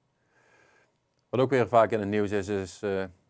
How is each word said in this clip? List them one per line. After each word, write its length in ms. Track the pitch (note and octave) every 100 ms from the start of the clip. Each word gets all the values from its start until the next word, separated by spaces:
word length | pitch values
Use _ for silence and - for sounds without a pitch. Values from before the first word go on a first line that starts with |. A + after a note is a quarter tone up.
| _ _ _ _ _ _ _ _ _ _ _ _ _
Wat 100 | A#2
ook 100 | C3
weer 180 | C3+ A#2
vaak 240 | A#2 G#2+
in 80 | A2
het 100 | G2+
nieuws 220 | G#2 G2+
is, 160 | G#2 F#2
is, 340 | G2+ F#2+ -
eh, 220 | G#2 F#2+ F#2+ -